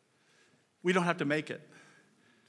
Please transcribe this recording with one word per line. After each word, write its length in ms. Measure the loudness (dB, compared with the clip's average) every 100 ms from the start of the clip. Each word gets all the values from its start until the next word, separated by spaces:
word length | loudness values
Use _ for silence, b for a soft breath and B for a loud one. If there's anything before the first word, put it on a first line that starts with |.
| _ b b b b b b _
We 100 | 0
don't 120 | 2
have 140 | 2 0
to 60 |
make 260 | -2 -2 -4
it 100 | -10 -14 b b b b b b b